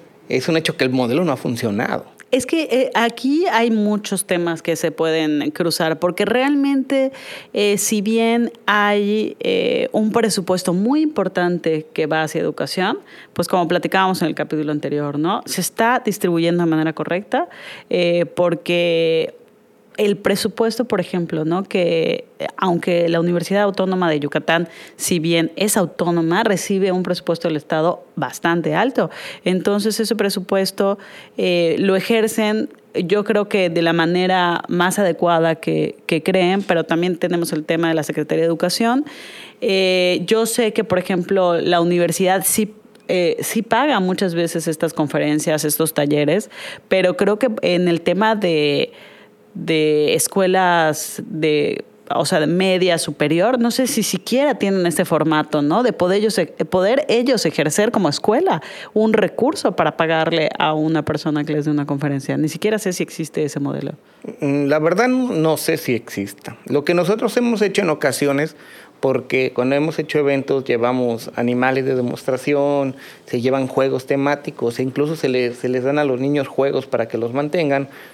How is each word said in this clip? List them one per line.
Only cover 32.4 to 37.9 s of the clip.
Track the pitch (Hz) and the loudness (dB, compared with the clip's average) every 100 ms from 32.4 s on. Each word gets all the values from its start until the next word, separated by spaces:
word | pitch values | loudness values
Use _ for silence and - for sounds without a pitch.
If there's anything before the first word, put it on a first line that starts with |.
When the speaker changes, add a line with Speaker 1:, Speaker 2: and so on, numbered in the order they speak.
| 214 214 - - _ - | 0 0 -4 -10 _ -6
Speaker 2:
yo | 170 208 | 0 0
creo | 208 208 202 | 2 0 0
que | 208 180 | 0 2
de | 165 | 2
la | 165 | 2
manera | 170 165 180 185 185 175 170 - | 2 2 2 2 2 2 0 -2
más | 175 180 185 | 0 0 2
adecuada | 190 160 175 165 165 160 | 0 2 2 4 2 0
que, | - 160 151 - - | -2 -2 -2 -6 -4
que | 160 | -2
creen, | 190 185 180 196 | 2 2 2 0
pero | 196 170 160 | 0 0 0
también | 165 180 170 | 0 0 0
tenemos | 175 175 160 | 0 0 -2
el | 156 | -4
tema | 156 165 | -2 0
de | 165 | 2